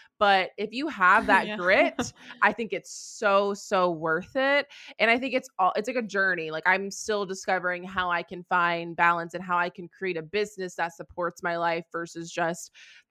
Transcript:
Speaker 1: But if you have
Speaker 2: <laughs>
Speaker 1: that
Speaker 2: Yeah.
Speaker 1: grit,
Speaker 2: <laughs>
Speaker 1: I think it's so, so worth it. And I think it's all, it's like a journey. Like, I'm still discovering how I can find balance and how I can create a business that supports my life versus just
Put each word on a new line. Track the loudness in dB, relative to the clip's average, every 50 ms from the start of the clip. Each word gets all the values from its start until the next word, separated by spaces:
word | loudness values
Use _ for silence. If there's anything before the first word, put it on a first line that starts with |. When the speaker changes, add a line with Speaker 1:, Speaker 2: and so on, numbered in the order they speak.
| -20 _ _ _
Speaker 1:
But | 4 4 4 4 2 0 -4 -8
if | -8 -6 -4
you | -6 -6 -6
have | 0 2 4 6 6 6 6 6
Speaker 2:
<laughs> | 4 4
Speaker 1:
that | 4 2
Speaker 2:
Yeah. | -4 -2
Speaker 1:
grit, | 2 4 4 4 4 2 2 -2 -6 -8 -8 _ -20 -20
Speaker 2:
<laughs> | -2 2 2
Speaker 1:
I | 2 2
think | 0 -4 -6 -6
it's | -8 -8 -10
so, | -16 -16 -16 -16 -10 -2 2 4 4 4 4 2 -2
so | -6 -4 0 2 2 2 2
worth | 0 -2 -2 -2 -2 -2 -2 -4 -2
it. | 0 2 2 2 2 0 -2 -10 -18 -20 -20 -4 0
And | 2 2
I | 2 2
think | 0 -2 -2
it's | -4 -4 -4 _ 0
all, | 0 2 2
it's | 0 -2 -2
like | -4 -4
a | -6
journey. | -2 -2 0 0 0 0 -2 -4 -6
Like, | -6 0 2 2
I'm | 2 2 0 -4
still | -8 -8 -4 -4 -2 -2 -2
discovering | -4 -6 -8 -2 -2 -2 0 0 -2 -4 -4 -8
how | -6 -4 -4 -2 -2
I | -2 -2
can | -4 -6 -10 -14 -6
find | -2 0 2 2 2 0 -2 -4 -6 0
balance | 2 4 4 4 2 -2 -6 -8
and | -10 -6
how | -2 0 0
I | 0 -2
can | -4 -10 -16 -16
create | -12 _ -6 -4 -4 -4
a |
business | -6 -4 -2 -2 -2 -2 -4 -8 -10 -8 -4
that | -4 -6 -6 -6
supports | -10 -16 -14 -6 -4 -4 -4 -4 -4
my | -4 -4 -2 0
life | 0 0 0 -2 -4 -6
versus | -8 -8 -8 -8 -10 -12 -12 -8
just | -4 -2 -2 -2 -2 -4 -10 -16 _ -20 -20 -20 -20 -20 _ _